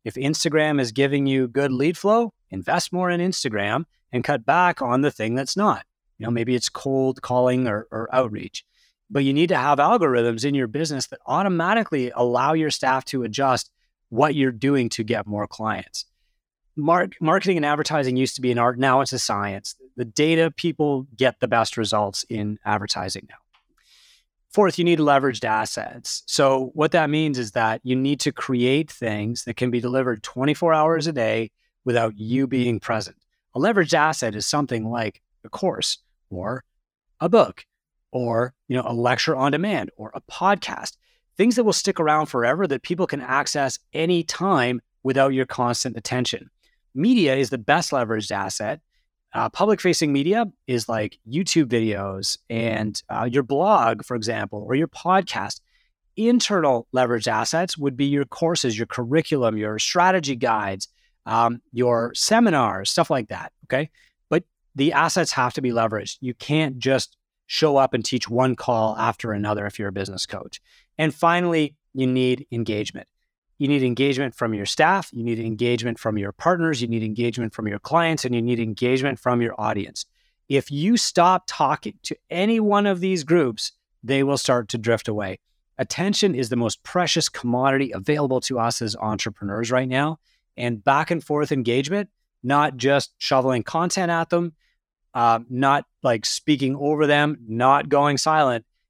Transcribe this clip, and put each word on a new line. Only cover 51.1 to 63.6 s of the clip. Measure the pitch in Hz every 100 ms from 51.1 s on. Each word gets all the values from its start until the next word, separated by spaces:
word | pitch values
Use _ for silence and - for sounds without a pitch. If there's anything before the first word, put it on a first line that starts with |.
| - -
YouTube | 139 196 170 135
videos | 117 110 101 98 95 98 - -
and, | 113 117 110 107 104 -
uh, | 113 120
your | 127
blog, | 123 139 190 202 117 110
for | - 123
example, | 107 110 107 104 104
or | 131
your | 160
podcast. | - 170 190 196 - 101 - - _ _ _ _ -
Internal | 226 247 - 202 151 123 -
leveraged | 127 123 117 110
assets | 110 117 160 180 -
would | 143 127
be |
your | 143 143 139
courses, | - 165 170 127 104
your | 113
curriculum, | - 117 151 156 147 117 107
your | 107 107
strategy | - 180 180 185 139 123
guides, | 120 110 101 98 - _ _ _ -
um, | 113 117 120 _
your | 113 123 117 117
seminars, | - - 220 233 156 113 95 98
stuff | - 160
like | 143 107
that, | - - -